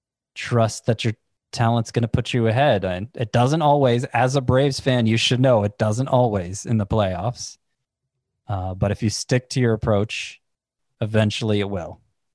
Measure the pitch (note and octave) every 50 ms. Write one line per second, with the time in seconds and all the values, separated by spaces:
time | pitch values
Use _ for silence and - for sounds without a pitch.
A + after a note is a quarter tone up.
0 | _ _ _ _ _ _ _ - - - B2 A#2 A2+ G#2+ - - - - A2+ -
1 | - A2+ G2+ - _ _ _ _ _ _ - - A#2 A2+ A#2 A#2 A2 - - A#2+
2 | A#2 A2 - B2 A#2 - - B2 A2+ A2+ G#2+ C3 C#3+ D3+ A#2 F#2+ F#2+ F#2 F2+ F2+
3 | G#2 - - - B2+ A2 - A#2+ A#2+ C3 D#3 E3 D3+ D3 C#3+ D3 C3+ B2 A#2+ A#2+
4 | C3+ - - A#2 B2 C3 C3+ C#3+ B2+ B2 B2+ C3 C#3+ C#3+ C3 - - C#3 B2+ B2
5 | A2+ A2 A2 A2+ - - B2+ A#2+ C3 C3 B2 G#2+ G2+ G2+ - - A2 A2 G#2+ A#2+
6 | C3+ C#3 C3+ B2 B2 A#2 G#2 G2 F2 F2 G2 - - - A#2 A2 G2+ - A2+ G#2+
7 | G#2 F#2 F2+ F2 F#2+ A#2+ A#2+ - - - - _ _ _ _ _ _ _ _ _
8 | _ _ _ _ _ _ _ _ _ - G#2 F#2 F2+ F#2 F#2 F#2+ G2+ G2+ G2+ -
9 | A#2+ G#2+ - - - - B2+ B2+ - - - C3 B2 A#2 A2 G#2+ - A#2 G#2+ G2
10 | G#2 - - - - - - - _ _ _ _ _ _ _ _ _ _ _ _
11 | A2+ G#2+ A2 A2 A2 G#2+ - - B2 G#2+ G#2+ G#2 G2 G2+ G2 F2+ D#2+ C#2+ D2 -
12 | _ _ _ _ _ _ _